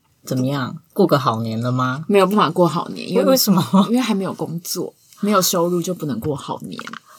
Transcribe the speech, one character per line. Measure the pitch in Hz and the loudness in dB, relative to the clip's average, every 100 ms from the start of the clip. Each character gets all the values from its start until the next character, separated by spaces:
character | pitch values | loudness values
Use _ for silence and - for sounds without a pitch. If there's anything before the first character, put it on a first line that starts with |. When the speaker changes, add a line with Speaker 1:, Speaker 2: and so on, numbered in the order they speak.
| _ _ - | _ _ -6
Speaker 1:
怎 | 131 | -2
么 | 127 | -2
样？ | 143 123 - _ | -2 -4 -8 _
过 | - 151 | 0 2
个 | 143 | 2
好 | 127 113 | 0 -2
年 | 113 110 | -4 -4
了 | 123 | -2
吗？ | 127 127 131 160 | 0 -2 -4 2
Speaker 2:
没 | 202 | 4
有 | 185 | 4
办 | 208 | 4
法 | 160 | 2
过 | 165 170 | 2 2
好 | 160 - | 2 -6
年， | 95 - | -10 -4
因 | 190 | 0
为 | |
Speaker 1:
为 | 285 262 | 2 2
什 | 226 | 4
么？ | 185 127 190 190 | 2 4 4 4
Speaker 2:
因 | |
为 | 240 | 2
还 | 226 202 | 0 -2
没 | |
有 | 180 | -2
工 | 113 156 170 | -6 -8 -8
作， | - 180 - - _ - | -8 -8 -8 -10 _ -6
没 | 202 | 2
有 | 202 | 2
收 | 180 180 175 | 2 2 2
入 | 180 | 0
就 | 165 | -2
不 | 175 151 | -4 -6
能 | 113 | -4
过 | 151 139 | -4 -6
好 | - - | -6 -10
年。 | - - - - _ | -10 -14 -14 -16 _